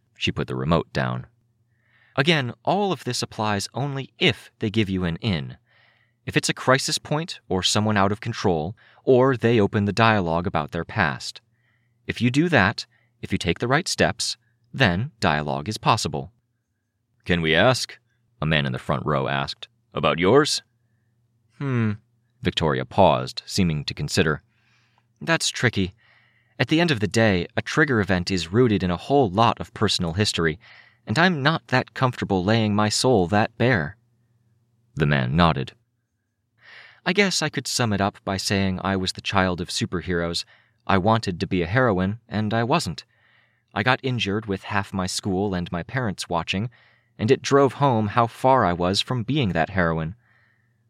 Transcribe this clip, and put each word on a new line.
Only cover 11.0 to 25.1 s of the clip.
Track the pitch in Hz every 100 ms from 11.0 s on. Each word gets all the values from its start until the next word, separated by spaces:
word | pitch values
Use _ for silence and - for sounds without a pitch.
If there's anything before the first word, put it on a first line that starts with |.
| 85 64 - - _ _ _ _ _ _ -
If | -
you | 120
do | 135 175
that, | 143 92 - - _ _ _
if | -
you | 92
take | 85 85
the | 120
right | 143 -
steps, | - 82 - - - _ _ _
then | - 120 87 139 -
dialogue | 92 76 73 69 80
is | 113
possible." | 147 117 - 71 - _ _ _ _ _ _ _ _ _ -
"Can | 87
we | 80 80
ask?" | 117 127 - - _ _ _ _
a | 78
man | 78 69
in |
the | 62
front | - 71 -
row | 71 64
asked. | 69 69 - - _ _
"About | 73 78 73
yours?" | 87 135 151 - - _ _ _ _ _ _ _ _ _
"Hmm." | 139 123 113 101 _ _ _ _
Victoria | - - 80 65 65
paused, | - 92 65 64 - -
seeming | - 87 76 71
to |
consider. | - 73 - 78 76 _ _ _ _ _ _ _